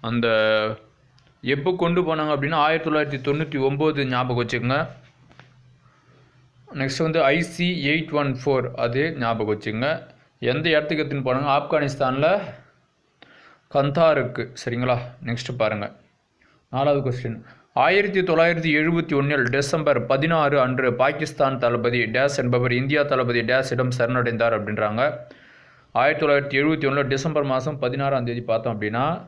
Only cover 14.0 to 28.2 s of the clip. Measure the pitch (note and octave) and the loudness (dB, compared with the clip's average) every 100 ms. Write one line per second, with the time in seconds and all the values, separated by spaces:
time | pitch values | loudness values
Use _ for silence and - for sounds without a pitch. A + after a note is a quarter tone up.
14 | E3 D3 B2 - B2 - - A#2+ B2+ B2 | 4 4 0 -4 -8 -8 -6 -4 0 0
15 | - - - A#2 - A#2+ A2 G#2+ G#2 - | -2 -12 -8 -6 -6 -2 -2 0 -6 -10
16 | _ _ _ _ _ _ _ B2+ C#3+ C#3+ | _ _ _ _ _ _ _ -2 2 2
17 | C3+ B2 B2 A2+ - - _ - C#3 F#3+ | 0 -4 -6 -10 -14 -20 _ 2 4 4
18 | G3+ F#3+ F#3 D#3+ E3 E3 E3 D3 D#3 E3+ | 2 0 2 4 4 2 2 2 2 0
19 | E3+ C#3+ C#3 D3 B2 C3+ C#3 E3+ D3+ C3 | 0 0 2 2 0 0 0 0 2 2
20 | A#2+ C3+ D#3 E3 D3 C#3+ B2+ B2+ C3 B2 | 2 0 2 2 2 2 2 2 0 2
21 | C3 D3+ D3+ - C3+ C3 B2 A#2+ A#2+ A#2+ | 0 0 -6 0 0 2 0 2 0 0
22 | A2 A#2 C#3 C#3 B2 B2 B2+ B2 C3+ D3 | 0 2 0 0 0 0 2 0 0 0
23 | D3 C3 A#2+ A#2+ A2+ B2+ C3 A#2+ B2 B2 | 2 0 2 0 2 0 0 -2 -2 0
24 | A#2 B2+ A#2+ A2+ A#2 A2 G#2 G#2+ G#2+ G#2+ | 0 0 0 0 0 0 -2 -2 -2 0
25 | C#3 D3+ - - - - - _ _ B2 | -2 -2 -14 -20 -20 -20 -20 _ _ 2
26 | C3+ D#3 D3+ C#3+ C#3 C3+ D3 D#3 C#3 C#3 | 2 2 2 2 2 0 2 2 0 0
27 | C3+ C3+ D#3+ D3+ C#3 C3 B2+ C#3+ B2 C#3 | 0 0 0 -2 0 -2 -2 -4 -4 -2
28 | C#3 C#3 | 0 0